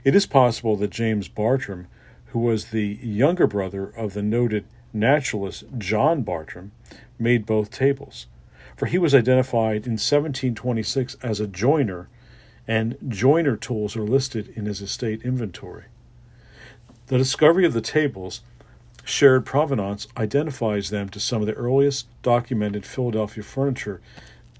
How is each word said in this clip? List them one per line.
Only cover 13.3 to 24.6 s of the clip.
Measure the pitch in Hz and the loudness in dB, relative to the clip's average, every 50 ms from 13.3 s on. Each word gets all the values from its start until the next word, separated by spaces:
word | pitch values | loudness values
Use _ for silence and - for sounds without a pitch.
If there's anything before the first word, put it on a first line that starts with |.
| 151 165 165 143 113 | 4 4 4 0 -2
tools | - - - 123 107 104 101 - | -2 -4 -6 -4 -4 -4 -4 -4
are | 113 107 | -4 -2
listed | 104 127 139 131 - - 110 104 - - | 0 0 0 0 -2 -6 -6 -8 -8 -8
in | 110 104 | -8 -6
his | 104 101 98 | -6 -6 -8
estate | 101 98 - - 123 113 107 110 - | -8 -10 -8 -6 -6 -6 -6 -4 -4
inventory. | 123 131 127 117 101 - - - 90 87 87 - - - - - - - - - - - - - - - - - - - - - - - - - | -4 -2 -2 -4 -6 -8 -12 -14 -14 -14 -16 -18 -20 -20 -20 -20 -20 -20 -20 -20 -20 -20 -20 -20 -20 -20 -20 -20 -20 -20 -20 -20 -20 -20 -20 -8
The | - 131 127 | -2 0 2
discovery | 131 131 - - 156 151 170 185 185 | 2 0 2 4 6 6 6 6 4
of | 160 117 | 2 2
the | 113 | 0
tables' | 110 - - 156 156 139 - 95 92 95 - - - - - - - - - - - - - - - | -4 -2 0 0 0 0 -2 -6 -10 -10 -12 -14 -16 -20 -20 -20 -20 -20 -20 -20 -20 -20 -20 -18 -10
shared | - - - 147 135 131 131 - | -8 0 6 6 8 8 6 2
provenance | - - 139 160 151 139 110 98 98 104 104 - - - | 0 0 0 0 2 0 -2 -2 -4 -4 -6 -8 -10 -6
identifies | - 113 104 - 143 160 156 135 - 120 110 104 104 95 92 | -4 -4 0 0 0 -2 -2 -4 -4 -2 0 0 -2 -2 -2
them | 104 101 101 98 | -4 -4 -4 -6
to | - 101 | -8 -8
some | - - 123 110 | -6 -4 -2 -2
of | 107 | -2
the | 104 107 | -2 -4
earliest | - 120 123 131 139 139 143 135 - - - - - - | -4 -2 0 2 4 4 2 0 -2 -8 -12 -18 -4 0
documented | 127 120 120 120 - 123 107 107 104 101 104 95 | 2 2 2 2 0 -2 -2 0 -2 -2 -4 -8
Philadelphia | - - 135 127 120 107 110 107 101 - 110 104 | -8 -6 -4 -2 -2 0 -2 -2 -2 -6 -10 -14
furniture | - - 135 135 139 127 - - 107 95 90 - - - - - - - - - - - - | -8 -4 -2 0 0 -2 -2 -6 -8 -10 -10 -14 -20 -20 -20 -20 -20 -20 -20 -20 -20 -20 -20